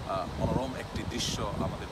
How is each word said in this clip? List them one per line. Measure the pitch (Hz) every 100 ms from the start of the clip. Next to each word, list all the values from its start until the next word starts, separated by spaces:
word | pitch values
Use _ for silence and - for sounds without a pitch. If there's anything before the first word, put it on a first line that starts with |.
| -
আহ, | 95 - -
মনোরম | 95 - 131 -
একটি | 117 113 -
দৃশ্য | 120 - -
আমাদের | 107 98 95 - 95